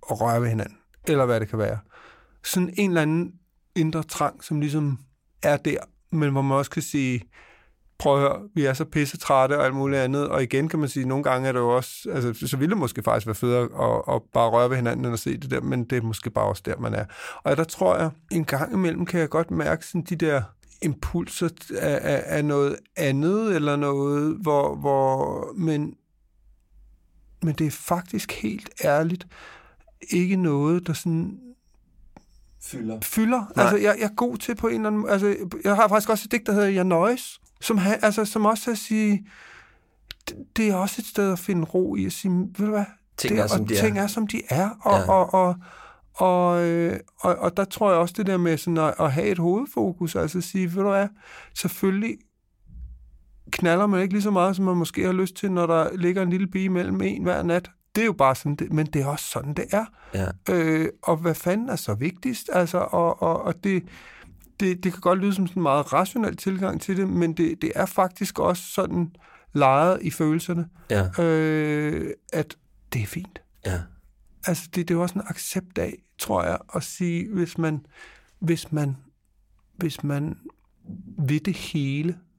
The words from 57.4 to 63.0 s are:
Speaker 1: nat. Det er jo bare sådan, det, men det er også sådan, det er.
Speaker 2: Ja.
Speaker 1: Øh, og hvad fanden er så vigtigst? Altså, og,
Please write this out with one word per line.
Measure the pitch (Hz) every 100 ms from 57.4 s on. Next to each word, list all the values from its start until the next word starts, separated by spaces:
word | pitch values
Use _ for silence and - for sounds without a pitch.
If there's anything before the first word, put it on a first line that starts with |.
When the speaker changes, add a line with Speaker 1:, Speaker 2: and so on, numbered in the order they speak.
Speaker 1:
nat. | 175 170 180 _ _ -
Det |
er | 226
jo |
bare | 180 135 131
sådan, | 147 143
det, | -
men | 151 156
det | 156
er | 139
også | 143 -
sådan, | - 143
det | 147 -
er. | 202 220 - -
Speaker 2:
Ja. | 98 92 92 -
Speaker 1:
Øh, | 185 165 160 160 -
og | - 165
hvad | 165 160
fanden | - 196 247
er | 247
så | -
vigtigst? | 104 143 - 262 240 -
Altså, | - 170 180
og, | - 180